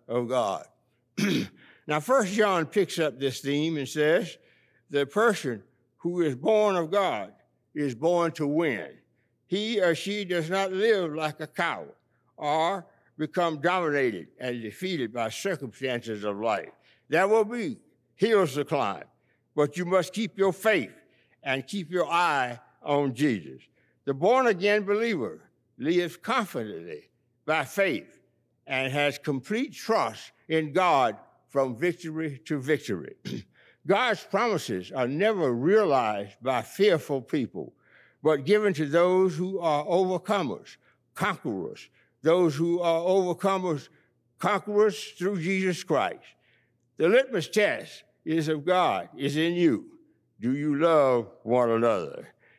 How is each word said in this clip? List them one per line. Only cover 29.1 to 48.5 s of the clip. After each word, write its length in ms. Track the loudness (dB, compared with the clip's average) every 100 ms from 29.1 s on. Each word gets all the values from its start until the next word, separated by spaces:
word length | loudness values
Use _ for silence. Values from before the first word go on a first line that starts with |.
| -2
complete 560 | -4 -4 -2 -4 -4
trust 580 | -6 0 0 0 -4 -16 _ -4
in 240 | -2 0
God 440 | 2 4 4 4 0 -12 _ _
from 280 | -2 -2 -2
victory 640 | -4 -4 -8 -6 -8 -8 -6
to 120 | -4
victory." 580 | 0 -2 -2 -6 -8 -12
<clears throat> 200 | -10 -10 -12 _ _ _ 0
God's 380 | 2 2 -2
promises 640 | -2 -2 0 -2 -2 -6 -4
are 140 | -2 -2
never 460 | 0 0 2 0
realized 840 | 2 4 4 4 2 2 -2 -6 -8
by 220 | -4 -2
fearful 580 | -2 2 4 4 0 -6
people, 540 | -2 -4 -4 -6 -12 _ _ _ _ _
but 240 | 2 2 4
given 260 | 4 2
to 120 | 0 2
those 500 | 4 4 4 2 0
who 220 | -4 -2
are 260 | 0 0
overcomers, 920 | 2 2 2 -2 -2 -2 -2 -6 -12 -20 _ _ _
conquerors, 760 | -4 -4 -4 -6 -6 -6 -10 -20 _ _ _
those 320 | 2 4 2 2
who 240 | 0 0
are 200 | 0 0
overcomers, 840 | 2 2 0 0 0 0 -2 -6 -8 _ _ _ _ -6
conquerors 720 | -2 -2 0 2 2 2 -12 -6
through 220 | -4 -2
Jesus 420 | -2 0 0 -2
Christ. 400 | -2 0 0 -4 -16 _ _ _ _ _ _ 0
The 120 | 4
litmus 400 | 4 4 -2 -2
test 560 | 0 0 0 -8 -18 _ _
is 240 | -4 -2
if 160 | 0